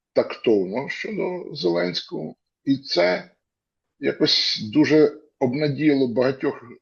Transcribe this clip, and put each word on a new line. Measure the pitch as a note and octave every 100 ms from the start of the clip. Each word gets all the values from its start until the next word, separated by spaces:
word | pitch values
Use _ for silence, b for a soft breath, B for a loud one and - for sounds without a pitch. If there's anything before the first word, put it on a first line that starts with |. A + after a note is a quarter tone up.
| _
тактовно | - A#2 - B2+ G#2 F#2 A2+ C#3
щодо | - - G3+ F3+ F3+ -
Зеленського, | C#3+ F3 E3+ F3+ E3 - D#3+ D#3 - _ _
і | - C3+
це | - - F2+ - - _ _ _ _ _ _ -
якось | C#3 - D3+ - - - G#2+
дуже | D3 C3+ D#3 D3 - _ -
обнадіяло | B2 C#3 D3+ C3+ D3+ C#3 B2+
багатьох, | A2+ B2+ C3 C#3 C3+ A#2+ -